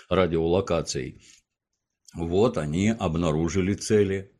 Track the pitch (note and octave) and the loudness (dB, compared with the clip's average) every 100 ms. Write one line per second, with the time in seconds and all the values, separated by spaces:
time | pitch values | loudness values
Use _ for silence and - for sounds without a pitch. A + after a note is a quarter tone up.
0 | - F2+ F2+ E2 D#2+ F2+ - E2+ C#2+ C#2+ | -2 0 2 0 0 0 0 -2 -2 -6
1 | B1+ - - - _ _ _ _ _ _ | -8 -12 -20 -20 _ _ _ _ _ _
2 | _ - E2+ F2+ A#2+ A2+ D2+ D#2+ G2+ A2+ | _ -10 -2 2 2 0 -2 0 0 0
3 | F#2+ D#2+ E2+ D2+ E2 F#2 F#2 G2+ - G#2+ | -2 0 0 0 0 0 0 -2 0 2
4 | G2+ G2 F#2+ _ | 2 -2 -8 _